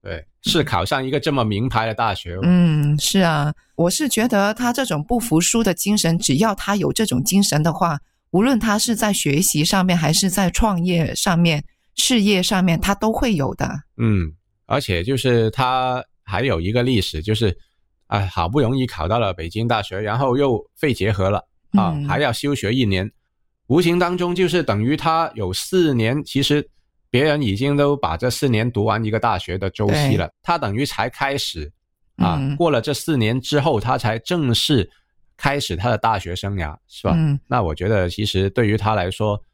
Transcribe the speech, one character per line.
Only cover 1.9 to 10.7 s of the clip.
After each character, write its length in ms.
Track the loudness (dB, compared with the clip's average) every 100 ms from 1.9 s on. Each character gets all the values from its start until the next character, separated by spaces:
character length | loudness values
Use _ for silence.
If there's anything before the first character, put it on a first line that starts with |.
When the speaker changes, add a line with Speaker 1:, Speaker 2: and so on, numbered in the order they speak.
Speaker 1:
大 200 | -2 -2
学 200 | -2 -8
哦。 60 | -2
Speaker 2:
嗯， 520 | 2 4 4 2 0 0
是 220 | 0 2
啊， 300 | 2 0 -2 -4 _
我 140 | 0 0
是 180 | 0 -2
觉 220 | 0 0
得 240 | 2 0
他 180 | 0 -2
这 140 | -2
种 180 | -2 -4
不 160 | -2 -4
服 220 | 2 2
输 240 | 2 2
的 80 | 2
精 240 | 0 0 2
神， 220 | 2 0
只 180 | 2 2
要 180 | 2
他 220 | 0 -2 0
有 160 | 0
这 140 | 0 0
种 180 | 0
精 180 | 2 2
神 200 | 2 2
的 100 | 0
话， 260 | 0 -2 -2 _ _ _
无 100 | 2
论 180 | 2 2
他 180 | 2 0
是 160 | 0
在 160 | 0 0
学 260 | 0 0 2
习 240 | 2 2
上 180 | 2 2
面， 140 | 2 2
还 160 | 2
是 160 | 2 0
在 220 | 0 0
创 340 | 2 0